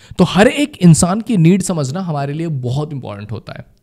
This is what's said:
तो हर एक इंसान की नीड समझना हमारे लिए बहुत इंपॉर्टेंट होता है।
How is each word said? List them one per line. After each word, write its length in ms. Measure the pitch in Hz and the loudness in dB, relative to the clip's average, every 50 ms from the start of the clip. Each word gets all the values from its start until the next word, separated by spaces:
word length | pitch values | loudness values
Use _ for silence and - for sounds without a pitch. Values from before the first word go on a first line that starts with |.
| - - - - | -20 -12 -2 0
तो 60 | 185 | 0
हर 240 | 175 - 180 208 254 | 2 4 4 4 4
एक 300 | 302 294 294 - - - | 4 2 -2 -4 -2 4
इंसान 380 | 185 175 160 - - 170 185 220 | 6 6 6 6 4 2 0 -2
की 140 | 220 - 247 196 | -2 -2 0 4
नीड 240 | 160 165 190 202 | 4 4 4 4
समझना 400 | 190 - 185 160 147 123 139 185 | 0 -2 -4 -4 -4 -4 -6 -8
हमारे 320 | 196 170 156 143 139 139 143 | -6 -6 -6 -6 -6 -6 -6
लिए 140 | 156 165 170 | -6 -6 -6
बहुत 460 | 156 135 127 123 123 139 151 151 151 | -6 -6 -4 -4 -4 -4 -6 -6 -8
इंपॉर्टेंट 380 | 135 117 104 104 101 104 104 | -10 -12 -12 -12 -12 -12 -12
होता 220 | 110 - - - - | -12 -12 -12 -14 -16
है। 120 | - - - _ _ | -18 -18 -20 _ _